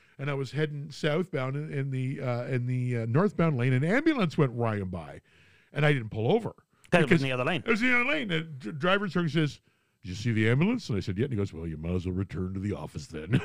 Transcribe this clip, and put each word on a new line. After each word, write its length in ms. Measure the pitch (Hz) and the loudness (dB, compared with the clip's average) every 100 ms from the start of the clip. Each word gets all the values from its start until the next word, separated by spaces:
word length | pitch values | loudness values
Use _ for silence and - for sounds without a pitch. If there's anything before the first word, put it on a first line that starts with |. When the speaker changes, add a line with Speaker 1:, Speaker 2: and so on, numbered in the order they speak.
| _ - | _ -8
Speaker 1:
and 100 | 139 | -4
I 60 | 139 | -2
was 160 | 131 | -4
heading 400 | 143 156 147 147 | -2 -2 -4 -10
southbound 640 | - 156 160 170 143 131 143 | -4 0 0 -2 -2 -2 -4
in, 180 | 151 | -6
in 160 | 147 139 | -4 -4
the, 320 | 131 131 139 | -2 -4 -4
uh, 220 | 131 120 127 | -2 -2 -2
in 220 | 131 123 | -2 0
the, 300 | 127 123 120 | -2 0 -2
uh, 80 | 113 | 2
northbound 500 | 131 202 - 165 131 | 2 2 2 2 2
lane. 160 | 127 | 2
An 100 | 127 | 2
ambulance 540 | 160 247 320 277 175 - | 2 2 2 2 0 2
went 140 | 135 | 2
roaring 320 | 120 117 104 92 | 2 0 0 -4
by, 360 | 90 73 80 _ _ _ _ _ | -6 -10 -16 _ _ _ _ _
and 100 | 139 | 0
I 100 | 147 | 2
didn't 160 | 139 110 | 2 -2
pull 220 | 110 117 | -2 2
over. 220 | 220 196 - _ _ - | 2 0 -10 _ _ 2
Speaker 2:
That 80 | 175 | 4
was 40 | 147 | 6
in 40 | |
Speaker 1:
Because 120 | 165 | 4
Speaker 2:
the 80 | 135 | 4
other 120 | 127 131 | 0 0
lane. 180 | 180 - | 0 0
Speaker 1:
it 40 | |
was 120 | 214 | 2
in 80 | 254 | 4
the 60 | 240 | 2
other 100 | 247 | 2
lane. 180 | 302 220 | 0 0
The 140 | 160 | -2
dr-, 360 | 165 135 208 151 | -4 -10 -10 -2
driver 260 | 180 196 202 | 2 2 2
in 60 | |
charge 220 | 175 165 | 0 2
says, 260 | 160 151 - _ _ _ _ | 2 0 -2 _ _ _ _
"Did 60 | 92 | -10
you 60 | 92 | -4
see 160 | 120 | 0
the 160 | 110 110 | 4 4
ambulance?" 400 | 131 196 247 - | 4 2 0 -2
And 80 | 101 | -4
I 40 | |
said, 160 | 92 92 | -2 -2
"Yeah." 80 | 139 | 0
And 80 | |
he 40 | 107 | 0
goes, 160 | 101 | -4
"Well, 140 | 78 82 | -4 -8
you 100 | 78 | -6
might 140 | 82 | -2
as 120 | 90 87 | -2 -2
well 80 | 90 | -2
return 380 | 95 - 92 95 | -4 -4 -6 -4
to 40 | |
the 140 | 101 | -6
office 320 | 71 78 - 139 | -6 -8 -12 -12
then." 320 | 78 85 120 | -10 0 0